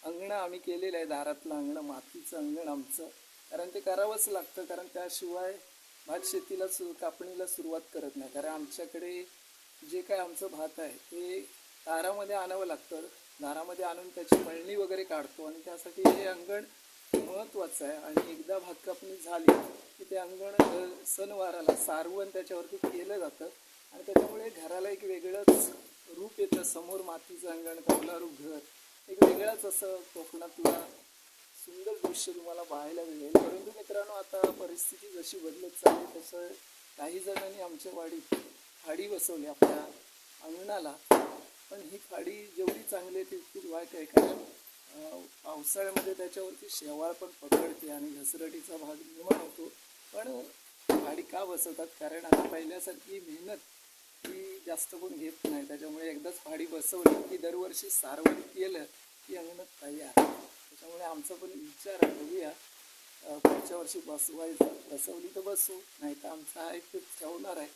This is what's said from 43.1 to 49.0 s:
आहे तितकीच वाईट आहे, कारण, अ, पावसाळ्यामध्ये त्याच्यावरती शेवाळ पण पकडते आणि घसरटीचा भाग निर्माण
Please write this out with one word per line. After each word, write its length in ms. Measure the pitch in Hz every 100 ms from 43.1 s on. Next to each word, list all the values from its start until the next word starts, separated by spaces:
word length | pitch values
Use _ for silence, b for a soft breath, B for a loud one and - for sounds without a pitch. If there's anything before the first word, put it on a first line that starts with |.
| 185
आहे 120 | 185
तितकीच 340 | 190 - 196 185
वाईट 300 | 165 170 -
आहे, 100 | 156
कारण, 380 | - - - - - - - -
अ, 260 | 147 156 87 87 - -
पावसाळ्यामध्ये 680 | 156 147 196 196 190 190
त्याच्यावरती 540 | 185 180 196 190 196 208
शेवाळ 420 | - 151 147 165
पण 160 | 170 180
पकडते 640 | - - - 165 - 156
आणि 180 | 147 147
घसरटीचा 680 | 143 143 160 160 160 - 160
भाग 180 | 151
निर्माण 460 | 151